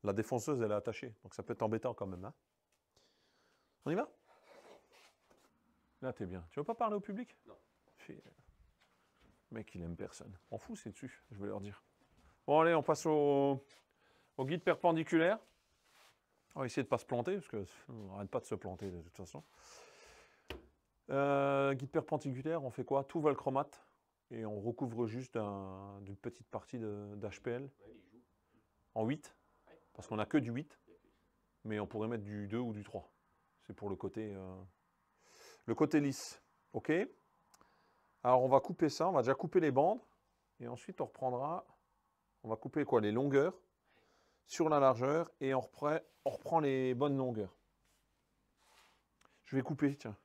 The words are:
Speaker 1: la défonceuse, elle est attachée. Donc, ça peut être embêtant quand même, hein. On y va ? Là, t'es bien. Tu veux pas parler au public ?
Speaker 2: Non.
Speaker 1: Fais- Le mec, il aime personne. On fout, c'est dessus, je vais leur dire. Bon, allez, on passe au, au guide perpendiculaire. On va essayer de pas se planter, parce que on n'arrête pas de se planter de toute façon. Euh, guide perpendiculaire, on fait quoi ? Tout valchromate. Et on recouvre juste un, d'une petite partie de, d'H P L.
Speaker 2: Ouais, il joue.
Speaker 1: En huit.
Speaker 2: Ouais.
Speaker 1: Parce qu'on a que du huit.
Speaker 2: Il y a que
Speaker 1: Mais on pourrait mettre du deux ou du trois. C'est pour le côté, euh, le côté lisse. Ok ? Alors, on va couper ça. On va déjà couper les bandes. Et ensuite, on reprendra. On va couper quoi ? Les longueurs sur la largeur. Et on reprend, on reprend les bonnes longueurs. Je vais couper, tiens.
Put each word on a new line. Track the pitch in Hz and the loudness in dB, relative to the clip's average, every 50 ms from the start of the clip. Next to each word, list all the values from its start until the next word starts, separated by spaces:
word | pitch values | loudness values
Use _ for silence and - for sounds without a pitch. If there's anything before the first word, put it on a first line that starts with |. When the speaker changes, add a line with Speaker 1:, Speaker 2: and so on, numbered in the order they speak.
| - | 0
Speaker 1:
la | 104 | 0
défonceuse, | 98 104 110 - - 120 107 - 151 127 | 2 2 0 0 0 -2 0 0 0 0
elle | 117 107 | 2 2
est | 104 | 0
attachée. | 104 101 - 107 - - 127 110 _ _ | 0 0 -2 -6 -6 -8 -12 -14 _ _
Donc, | - - | -18 -12
ça | - 95 | -12 -8
peut | - 120 | -8 -4
être | - 113 | -2 0
embêtant | 110 110 113 - 127 113 | 0 0 0 0 -2 -4
quand | - - 98 | -4 -6 -8
même, | 92 87 92 | -6 -10 -10
hein. | 107 151 _ _ _ _ _ _ _ _ _ _ _ _ _ _ _ _ _ _ _ _ _ _ _ _ _ _ _ _ _ _ | -12 -14 _ _ _ _ _ _ _ _ _ _ _ _ _ _ _ _ _ _ _ _ _ _ _ _ _ _ _ _ _ _
On | - | -2
y | 160 | -2
va ? | 190 208 - - _ _ _ - _ _ - - - - - - - _ _ _ - - - _ _ _ _ _ _ _ _ _ _ _ _ _ _ _ _ _ _ | -2 -2 -4 -8 _ _ _ -20 _ _ -20 -20 -20 -20 -20 -20 -20 _ _ _ -20 -20 -20 _ _ _ _ _ _ _ _ _ _ _ _ _ _ _ _ _ _
Là, | - 131 | -8 -8
t'es | 123 - 110 | -6 -6 -6
bien. | 90 90 92 85 85 | -6 -6 -8 -10 -10
Tu | - - | -8 -8
veux | 147 | -4
pas | - 233 | -4 -2
parler | 226 240 220 208 208 | 0 0 0 0 -2
au | |
public ? | 190 - 196 208 247 - - _ _ - | -4 -6 -8 -10 -10 -12 -14 _ _ -20
Speaker 2:
Non. | 101 - _ _ _ _ _ _ _ | -20 -20 _ _ _ _ _ _ _
Speaker 1:
Fais- | _ - - - - - - - _ _ - - _ - _ _ _ _ _ _ _ _ _ _ _ _ _ _ _ _ _ | _ -20 -18 -18 -18 -18 -20 -20 _ _ -20 -20 _ -20 _ _ _ _ _ _ _ _ _ _ _ _ _ _ _ _ _
Le | - | -12
mec, | 113 104 - - | -12 -12 -12 -12
il | 90 | -10
aime | 85 82 85 | -8 -8 -8
personne. | - 101 - - - - - 98 - _ _ | -8 -10 -12 -12 -16 -18 -18 -18 -20 _ _
On | - 110 | -12 -12
fout, | - - 233 - | -10 -12 -14 -12
c'est | - 113 | -12 -14
dessus, | 98 - - 127 - - _ _ | -14 -12 -14 -16 -16 -16 _ _
je | 117 101 | -14 -10
vais | 98 101 | -8 -6
leur | 101 101 | -6 -6
dire. | 98 104 101 - _ _ _ _ _ _ _ _ _ - _ _ _ - | -8 -10 -14 -16 _ _ _ _ _ _ _ _ _ -20 _ _ _ 4
Bon, | 143 156 | 4 6
allez, | 160 165 170 | 6 6 4
on | 160 | 4
passe | 139 - 156 143 - | 4 2 0 2 2
au, | 165 156 151 147 143 143 139 139 139 139 135 - _ - - _ _ _ _ _ _ _ _ _ _ _ - | 2 4 6 6 6 6 6 6 4 2 0 -4 _ -20 -20 _ _ _ _ _ _ _ _ _ _ _ -4
au | 135 | -2
guide | 131 165 175 - | -2 -2 0 2
perpendiculaire. | - 170 - - 175 165 160 160 - - 160 160 175 208 226 - _ _ _ _ _ _ _ _ _ _ - - - _ _ _ _ _ _ _ _ - | 2 0 4 4 4 4 4 2 4 4 6 6 6 4 2 -4 _ _ _ _ _ _ _ _ _ _ -20 -20 -20 _ _ _ _ _ _ _ _ -6
On | - | -4
va | 135 | -4
essayer | 123 - - | -2 0 -2
de | 135 - | 0 2
pas | - 117 | 0 0
se | - | 0
planter, | - 127 123 120 - 190 | -2 -2 -2 0 -2 -2
parce | 202 165 - | -4 -4 -6
que | - 110 98 - - - - - | -8 -8 -8 -8 -12 -20 -18 -16
on | 131 110 104 95 95 | -14 -14 -12 -12 -10
n'arrête | 101 101 98 | -10 -10 -6
pas | - 127 | -6 -6
de | - | -4
se | - 110 | -4 -8
planter | 101 - 101 92 92 107 98 | -8 -6 -8 -10 -8 -8 -10
de | 90 87 | -10 -10
toute | 80 85 _ | -14 -16 _
façon. | - 98 87 - 73 76 _ _ - - - - - - - - - - - - - - - _ _ _ _ - - - - _ _ _ _ _ _ _ - | -18 -18 -16 -16 -18 -18 _ _ -20 -20 -20 -20 -20 -20 -20 -20 -20 -20 -20 -20 -20 -20 -20 _ _ _ _ -16 -16 -16 -20 _ _ _ _ _ _ _ -4
Euh, | - 180 139 143 139 139 139 139 139 139 139 139 139 | 0 0 2 2 2 2 2 2 2 2 2 2 0
guide | 131 139 131 | -2 -4 -2
perpendiculaire, | - 165 151 - - 147 - 143 131 123 135 156 165 170 139 | -2 -2 -2 -2 -4 -4 -4 -4 -6 -4 -4 -4 -4 -2 -4
on | 127 | -6
fait | - - 123 | -6 -6 -4
quoi ? | - 143 139 139 | 0 0 0 0
Tout | 139 - 170 | 0 -4 2
valchromate. | 151 151 139 - - 139 131 135 147 147 - - - _ _ _ _ _ _ _ _ _ | 2 2 2 2 0 -2 0 0 -2 -2 -8 -20 -20 _ _ _ _ _ _ _ _ _
Et | - 113 113 | -10 -8 -6
on | 107 104 104 | -6 -6 -4
recouvre | 98 117 117 - 143 123 113 113 120 110 | -4 -4 -4 -2 -4 -4 -2 -2 -2 -2
juste | 107 123 131 - - 117 | -2 -6 -10 -6 -4 -4
un, | 107 101 101 98 98 95 95 95 98 101 101 101 | -2 -2 -4 -6 -8 -8 -10 -12 -14 -14 -14 -14
d'une | 101 95 101 | -14 -14 -14
petite | 98 - 123 113 - 120 _ | -10 -10 -12 -12 -12 -20 _
partie | - 110 - - - 123 | -10 -10 -10 -8 -10 -8
de, | 113 107 104 104 104 104 104 | -6 -6 -6 -8 -10 -12 -12
d'H | 104 101 104 98 - | -10 -10 -10 -10 -8
P | - 127 | -6 -6
L. | 120 123 135 | -6 -6 -8
Speaker 2:
Ouais, | 139 _ _ - - - | -12 _ _ -20 -20 -20
il | 82 - _ | -20 -20 _
joue. | 107 120 _ _ _ _ _ _ _ _ _ _ _ _ _ _ _ | _ -20 _ _ _ _ _ _ _ _ _ _ _ _ _ _ _
Speaker 1:
En | 113 110 | -2 -2
huit. | 110 143 160 - - - _ _ _ _ _ _ - | -2 -2 -4 -8 -18 -20 _ _ _ _ _ _ -20
Speaker 2:
Ouais. | - - _ _ _ | -20 -20 _ _ _
Speaker 1:
Parce | - - - | -18 -10 -6
qu'on | 110 107 | -4 -4
a | 107 | -2
que | - - 156 | 2 2 2
du | 127 113 | 2 2
huit. | 117 123 156 - - _ _ _ | -4 -6 -6 -10 -14 _ _ _
Speaker 2:
Il | |
y | - | -20
a | _ | _
que | _ _ _ _ _ _ _ _ _ _ _ _ _ | _ _ _ _ _ _ _ _ _ _ _ _ _
Speaker 1:
Mais | 110 107 104 | -4 -2 -2
on | 104 98 | -2 -4
pourrait | - 110 107 110 | -4 -4 -2 -2
mettre | 120 113 104 | -2 -4 -6
du | 101 104 104 104 101 | -6 -8 -8 -6 -4
deux | 104 117 | -4 -2
ou | 123 120 110 | -2 -2 -4
du | 104 101 | -8 -10
trois. | - - 101 90 - _ _ _ _ _ _ _ _ _ _ _ | -10 -10 -12 -12 -12 _ _ _ _ _ _ _ _ _ _ _
C'est | - 101 | -16 -14
pour | - 104 101 | -8 -4 -4
le | 98 | -4
côté, | 87 - 98 95 113 110 107 101 | -4 -4 -6 -6 -4 -6 -6 -6
euh, | 95 95 95 92 95 95 95 _ _ _ _ _ _ _ _ _ _ _ _ - - - - - - _ | -8 -10 -10 -12 -14 -16 -18 _ _ _ _ _ _ _ _ _ _ _ _ -20 -20 -20 -20 -20 -14 _
le | - 113 | -2 2
côté | - 156 147 - 156 | 2 2 4 4 4
lisse. | 147 139 131 - - - - - _ _ _ _ _ _ _ | 4 2 -2 -4 -8 -14 -14 -18 _ _ _ _ _ _ _
Ok ? | 113 - - 147 175 214 277 - _ _ _ _ _ _ _ _ - - _ _ _ _ _ _ _ _ _ _ _ _ | -8 -2 0 2 2 2 -2 -6 _ _ _ _ _ _ _ _ -20 -20 _ _ _ _ _ _ _ _ _ _ _ _
Alors, | 123 127 127 127 | 4 6 6 6
on | 131 | 8
va | 131 135 | 6 6
couper | 131 - - - 160 151 | 6 4 0 2 2 2
ça. | 139 - 160 180 | 2 2 2 4
On | 190 | 4
va | 147 117 | 4 4
déjà | 120 135 | 4 2
couper | 135 - 165 - 185 | 2 0 2 2 4
les | 165 151 | 4 6
bandes. | 131 127 147 175 170 - - _ _ _ _ _ _ _ _ _ _ _ | 4 6 4 4 2 0 -6 _ _ _ _ _ _ _ _ _ _ _
Et | 120 120 | -10 -10
ensuite, | 120 123 - - - - | -10 -10 -12 -16 -6 -6
on | 135 | -6
reprendra. | - - - - 127 127 123 131 147 165 185 - _ - _ _ _ _ _ _ _ _ _ _ _ _ _ _ | -8 -6 -4 -2 -2 -2 0 -2 -2 -4 -6 -8 _ -20 _ _ _ _ _ _ _ _ _ _ _ _ _ _
On | 107 | -4
va | 110 | -4
couper | 110 - 139 - 156 143 | -4 -4 -4 -2 -2 0
quoi ? | 143 - 120 | 6 4 6
Les | 107 104 | 6 6
longueurs | 104 117 135 143 139 139 139 180 190 - _ _ _ _ _ _ _ _ _ _ _ _ _ _ _ _ _ | 2 2 2 4 4 4 4 4 0 -6 _ _ _ _ _ _ _ _ _ _ _ _ _ _ _ _ _
sur | _ - - 170 156 | _ -2 0 2 4
la | 156 147 | 6 8
largeur. | 139 135 127 113 123 135 143 160 170 170 - _ | 8 8 6 6 2 2 2 2 0 -2 -6 _
Et | 147 135 135 | -2 0 0
on | 131 | 0
reprend, | 120 - _ - 143 147 151 160 - _ _ _ _ | -2 -4 _ -4 -2 0 0 0 -4 _ _ _ _
on | 139 | -4
reprend | - - - - 170 165 | -4 -4 -6 0 2 2
les | 151 139 135 131 131 127 127 | 4 4 2 2 2 0 2
bonnes | 123 139 147 143 135 | 2 2 2 2 0
longueurs. | 131 127 120 107 101 90 - _ _ _ _ _ _ _ _ _ _ _ _ _ _ _ _ _ _ _ _ _ _ _ _ - - _ _ _ _ _ _ _ _ - _ _ _ | 0 -2 -2 -4 -4 -6 -8 _ _ _ _ _ _ _ _ _ _ _ _ _ _ _ _ _ _ _ _ _ _ _ _ -20 -20 _ _ _ _ _ _ _ _ -20 _ _ _
Je | - - | -2 -2
vais | 135 127 | -2 0
couper, | - 160 135 151 143 139 143 | 0 -2 2 2 2 2 0
tiens. | - 117 104 - _ | -8 -10 -10 -12 _